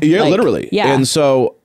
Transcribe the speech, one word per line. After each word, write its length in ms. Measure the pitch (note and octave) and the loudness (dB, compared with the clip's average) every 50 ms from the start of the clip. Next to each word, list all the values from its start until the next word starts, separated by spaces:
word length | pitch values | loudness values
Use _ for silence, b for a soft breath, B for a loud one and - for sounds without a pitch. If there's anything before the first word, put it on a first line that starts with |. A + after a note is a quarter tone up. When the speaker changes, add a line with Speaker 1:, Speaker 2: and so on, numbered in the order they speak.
| D3+ | 0
Speaker 1:
Yeah, 180 | D#3 F3 - | 0 2 2
Speaker 2:
Like, 100 | D#3+ D3 | 2 0
Speaker 1:
literally. 380 | F#3 G#3+ A#3+ C#3 G2 C2 - - | 0 0 0 0 -2 -2 -4 -4
Speaker 2:
yeah. 220 | - G#2+ A2+ C3+ C#3 | -4 -2 0 0 0
Speaker 1:
And 140 | C3+ C3+ | 0 0
so 480 | - - D#3+ D3 C#3 C3+ C3 A#2+ - - _ | 0 0 0 2 2 2 2 0 -2 -4 _